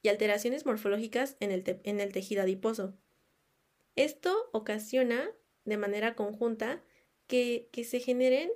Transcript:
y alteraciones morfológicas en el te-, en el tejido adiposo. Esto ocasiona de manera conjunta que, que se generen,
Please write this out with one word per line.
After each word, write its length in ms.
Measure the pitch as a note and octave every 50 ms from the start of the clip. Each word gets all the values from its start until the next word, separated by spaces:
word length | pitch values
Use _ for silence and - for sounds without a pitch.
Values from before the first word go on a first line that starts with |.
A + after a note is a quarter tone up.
y 80 | - G#3
alteraciones 560 | G3+ G#3 G#3+ G#3 G#3 G#3 A3 A#3+ C4 D#4 D4+
morfológicas 720 | C#4 G#3+ G#3+ - G3+ G3+ G#3+ A#3 A3 - A#3+ C4+ C4+ - -
en 100 | G#3 G3+
el 120 | F#3+ F#3 F#3+
te-, 200 | - F#3 F#3+ -
en 160 | G#3 G#3 G3+
el 100 | G3+ G3+
tejido 300 | G3 G3 F#3+ - G#3 G3
adiposo. 560 | F#3+ F#3 F#3+ F#3+ A3 A3 A3+ A3 F#3+ F#3+ G3 - _ _ _ _ _ _ _ _ _ _ _ _ _ _ _ _ _ _ _
Esto 520 | - C#4 D4+ D4+ - - F4+ F#4+ A4 B4 - -
ocasiona 760 | A3 G#3+ - G#3 G#3+ G#3+ - B3+ C4 B3+ A#3+ A#3 B3 D#4 G#4+ A4 _ _ _ _ _ _
de 100 | G#3+ G#3+
manera 380 | G#3 G#3 G3+ G3+ G#3 A3 A#3 A3+
conjunta 680 | - G#3 G#3 G#3+ G#3+ A#3 A#3 A3+ A3 A3+ A3+ D4+ F4 - _ _ _ _ _ _ _ _
que, 420 | - B3+ B3 B3 A#3+ A#3+ A#3 A#3 -
que 140 | - A#3+ A#3
se 160 | - - B3
generen, 500 | B3 B3+ B3 B3 C4 B3+ B3+ C#4 E4 F4+ A#4